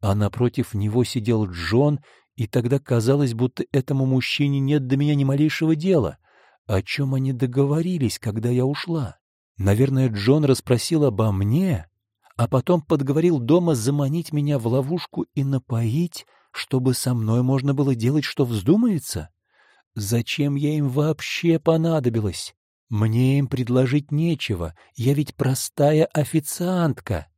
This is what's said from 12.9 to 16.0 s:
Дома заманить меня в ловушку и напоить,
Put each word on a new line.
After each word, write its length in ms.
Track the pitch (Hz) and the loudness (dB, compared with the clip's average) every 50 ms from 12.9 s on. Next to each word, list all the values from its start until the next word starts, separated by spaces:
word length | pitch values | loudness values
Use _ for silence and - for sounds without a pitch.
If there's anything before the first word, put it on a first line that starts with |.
| 165 151 139 131 135 156 160 180 175 143 | 0 0 0 0 0 2 2 2 2 2
Дома 360 | 117 117 151 175 180 170 156 | 2 4 4 4 4 2 0
заманить 580 | 123 107 123 143 143 143 135 147 170 165 - 151 | 0 0 0 0 0 0 0 0 -2 -4 -4 -2
меня 260 | 147 147 143 147 135 | -2 0 0 0 0
в 80 | 110 | 0
ловушку 600 | 117 117 131 135 135 170 175 - - - - 180 _ _ | 0 0 0 0 -2 -4 -6 -6 -8 -8 -8 -8 _ _
и 100 | - 135 | -4 -2
напоить, 800 | 139 139 131 - _ 127 113 117 113 117 147 | 0 -2 -2 -2 _ -4 -2 0 0 0 0